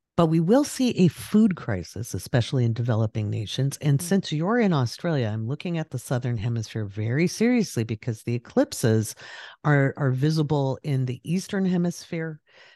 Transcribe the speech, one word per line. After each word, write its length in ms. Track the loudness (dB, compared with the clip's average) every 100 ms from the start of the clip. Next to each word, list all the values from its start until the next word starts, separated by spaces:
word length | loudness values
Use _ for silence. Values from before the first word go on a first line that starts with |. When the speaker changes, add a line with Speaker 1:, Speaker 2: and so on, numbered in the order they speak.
| _ 0
Speaker 1:
But 100 | 2
we 140 | 4
will 240 | 4 4
see 260 | 2 0 0
a 160 | 4 2
food 480 | 2 0 4 4 2
crisis, 580 | -4 -6 -6 -10 -8
especially 500 | -8 -2 0 2 0
in 80 | 0
developing 560 | 0 0 0 0 -2 -4
nations. 480 | -4 -6 -4 -4 -2
And 160 | 0 0
Speaker 2:
Mm. 40 |
Speaker 1:
since 300 | 2 0 0
you're 260 | -2 0 2
in 140 | 2
Australia, 560 | 2 0 -2 -2 0 0
I'm 180 | -2 -4
looking 300 | -6 -4 -6
at 140 | -6
the 80 | -8
Southern 400 | -4 -2 -2 -2
Hemisphere 480 | -2 -4 -4 -6 -6
very 400 | -4 -2 0 0
seriously 580 | 2 2 2 0 -2
because 380 | -4 -4 -6 -6
the 120 | -4
eclipses 800 | -6 -2 0 0 0 2 4 2 -6 -16 -18 -18 -4
are, 300 | 2 4 4 2
are 120 | 0
visible 680 | 2 2 2 2 2 0 -2
in 220 | -2 -2
the 160 | -2 -4
Eastern 440 | -4 -4 -2 -2 0
Hemisphere. 760 | 2 0 -4 -8 -8 -8 -10 _ _ -20